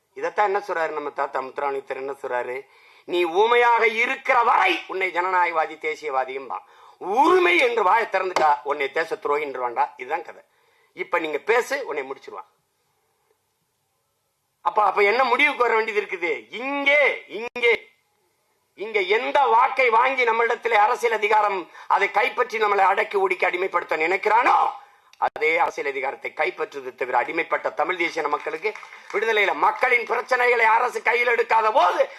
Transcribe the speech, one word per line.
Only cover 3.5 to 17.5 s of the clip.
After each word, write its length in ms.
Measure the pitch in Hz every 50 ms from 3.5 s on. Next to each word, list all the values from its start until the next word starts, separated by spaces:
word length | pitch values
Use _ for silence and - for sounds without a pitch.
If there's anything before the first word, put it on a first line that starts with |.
| 240 240 240 233 233 226
இருக்கிற 600 | 226 226 220 226 240 262 - - - - 262 240
வரை 420 | 233 226 - - 381 381 330 - -
உன்னை 240 | - 175 190 190 180
ஜனநாயகவாதி, 680 | 160 175 180 190 185 180 175 170 165 160 156 151 156 -
தேசியவாதியும் 680 | - 156 151 - 151 147 131 131 131 127 131 135 135
தான். 160 | 117 92 - - _ - - - - - -
உரிமை 600 | - 180 208 254 302 339 359 370 349 349 349 320
என்று 240 | 269 233 240 220
வாயை 240 | 196 185 208 233 214 -
திறந்துட்டா 460 | - 190 190 185 180 - 156 151 143 - -
உன்னை 260 | 139 147 147 139 131
தேச 240 | - 160 170 - 156
துரோகின்றுவான்டா." 760 | - - 143 143 151 151 139 131 127 123 120 117 131 143 - -
இதுதான் 260 | - 127 127 156 175
கதை. 200 | - - 101 - - _ _ _ _ _ _ _ _ _
"இப்ப 260 | _ 165 185 - 175 170
நீங்க 200 | 160 156 147 -
பேசு", 480 | - 202 233 247 220 - 269 285 226
உன்னை 240 | - 135 143 131 135
முடிச்சிருவான். 360 | 135 - - - 104 95 - _ _ _ _ _ _ _ _ _ _ _ _ _ _ _ _ _ _ _ _ _ _ _ _ _ _ _ _ _ _ _ _ _ _ _ _ _ _ _ _ _ _ _
அப்ப, 220 | - 175 - 214
அப்ப 200 | 208 202 - 202
என்ன 220 | 202 202 220 254 262
முடிவுக்கு 380 | 233 240 269 294 294 262 247
வர 120 | 240 226 220
வேண்டியது 320 | 220 220 220 202 208 196
இருக்குது? 400 | - 190 175 175 165 139 120 107 120
இங்கே, 760 | 165 214 254 277 285 285 277 277 285 294 277 214 147 - -
இங்கே, 640 | - 151 208 233 240